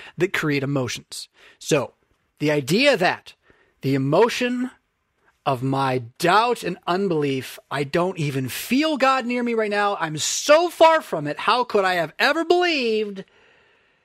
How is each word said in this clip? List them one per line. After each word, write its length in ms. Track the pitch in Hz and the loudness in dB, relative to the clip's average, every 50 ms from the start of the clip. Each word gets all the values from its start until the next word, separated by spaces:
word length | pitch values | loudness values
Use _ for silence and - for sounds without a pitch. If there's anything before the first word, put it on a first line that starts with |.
| - - - | -20 -12 -6
that 160 | - 170 190 - | -4 -4 -2 -2
create 300 | - - 151 143 143 143 | -2 -2 0 0 0 -2
emotions. 640 | 143 143 135 127 120 - - - - - - - - _ _ - - _ - | -2 -2 -2 -2 -4 -6 -10 -12 -14 -16 -18 -18 -18 _ _ -20 -20 _ -10
So, 340 | - - 156 143 117 - - _ _ _ _ _ _ _ _ - | -2 0 0 0 0 -2 -10 _ _ _ _ _ _ _ _ -4
the 100 | 143 151 | -2 0
idea 480 | 151 151 135 120 165 226 277 285 262 | 0 0 0 0 2 2 4 4 2
that 380 | 175 180 160 123 - - - - _ _ _ _ _ _ _ _ _ | 2 2 0 0 -2 -8 -18 -20 _ _ _ _ _ _ _ _ _
the 120 | - 135 139 | -4 -2 0
emotion 800 | 135 135 139 147 180 226 240 - - 247 247 247 247 254 254 - _ _ _ _ _ _ _ _ _ _ _ _ _ - | 0 0 2 4 4 4 4 2 -2 -4 -4 -4 -4 -6 -8 -10 _ _ _ _ _ _ _ _ _ _ _ _ _ -4
of 180 | 143 135 123 131 | -4 -2 -2 -2
my 360 | 135 135 135 135 135 131 127 117 117 - - | -2 -2 0 0 0 -2 -2 -4 -8 -8 -2
doubt 440 | - 175 185 208 226 247 240 - - | 0 2 4 4 4 2 0 -2 -4
and 140 | 175 180 - - | -6 -8 -6 -4
unbelief, 720 | - 175 185 202 196 165 151 147 143 135 131 120 - - - - - | -2 -2 0 0 0 0 0 0 -2 -2 -4 -6 -10 -14 -18 -12 -8
I 140 | - 139 147 | -6 -6 -4
don't 340 | 135 - 170 175 185 185 | -2 0 0 0 0 -2
even 300 | 170 151 147 131 135 131 | -2 -4 -2 -2 -4 -4
feel 500 | 123 - - - - 233 269 311 320 311 | -4 -6 -8 -4 -2 0 0 2 0 0
God 280 | 240 262 269 269 262 240 | 2 2 2 2 2 0
near 160 | 240 240 247 | -2 -4 -2
me 120 | 240 240 233 | -2 -2 0
right 180 | 220 220 208 | 0 -2 0
now. 260 | 208 202 208 202 202 156 | 0 0 0 0 0 -2
I'm 180 | 165 160 156 | -4 -4 -4
so 520 | 147 - - - - - - 294 320 349 339 | -4 -4 -4 -4 -2 2 4 4 4 4 2
far 320 | - - 330 320 320 320 | 2 4 6 6 6 4
from 260 | 254 - - 165 147 | 0 -2 -6 -6 -4
it. 120 | 143 147 - | -6 -6 -4
How 240 | - 185 220 247 240 | -2 0 0 0 0
could 200 | - - 208 190 | 0 0 0 2
I 120 | 185 180 | 2 0
have 180 | 175 165 170 - - | 0 -2 -4 -2 0
ever 260 | 214 262 294 320 330 | 2 2 2 2 2
believed? 800 | 330 349 359 349 349 320 277 247 226 220 214 220 208 202 190 185 _ _ _ _ _ _ _ _ _ _ _ _ _ _ _ | 2 2 2 2 2 0 0 0 0 0 0 -2 -4 -8 -12 -14 _ _ _ _ _ _ _ _ _ _ _ _ _ _ _